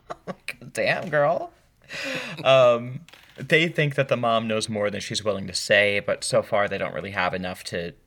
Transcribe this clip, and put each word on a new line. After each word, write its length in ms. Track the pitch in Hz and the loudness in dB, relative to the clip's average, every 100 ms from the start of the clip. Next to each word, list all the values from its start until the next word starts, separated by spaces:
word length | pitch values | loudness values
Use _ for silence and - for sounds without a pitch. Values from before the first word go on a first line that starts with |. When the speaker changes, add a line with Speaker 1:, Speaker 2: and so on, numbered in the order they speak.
| - - - | -16 -14 -14
Speaker 1:
<laughs> 460 | - - - 127 | -14 -14 -14 -10
Speaker 2:
Damn, 360 | - 107 - 180 | -4 -2 -2 0
girl. 420 | 147 147 175 349 - _ _ - - 277 254 240 160 | 2 2 0 -6 -14 _ _ -16 -10 -8 -8 -10 -2
Um, 560 | 135 135 123 120 123 131 - - - - | 4 6 6 4 -2 -12 -16 -20 -20 -14
they 320 | 135 160 165 | 2 2 2
think 260 | 160 147 139 | 0 0 0
that 120 | 135 | 0
the 80 | 120 | 0
mom 320 | 120 113 113 | 2 2 0
knows 200 | 110 113 | -2 -2
more 220 | 107 104 | -2 -2
than 100 | 101 | -4
she's 240 | - 104 | -6 -4
willing 220 | 101 98 95 | -2 -4 -4
to 80 | |
say, 460 | - - 104 104 101 | -4 4 6 6 2
but 240 | 101 - | -2 -4
so 180 | - 117 | 0 0
far 260 | - 104 101 | 2 0 0
they 100 | 95 | -2
don't 160 | 92 | -4
really 160 | 67 95 | -6 -6
have 240 | 98 90 | -2 -2
enough 280 | 92 90 92 | -2 -6 -8
to, 280 | - 92 85 - | -8 -6 -6 -10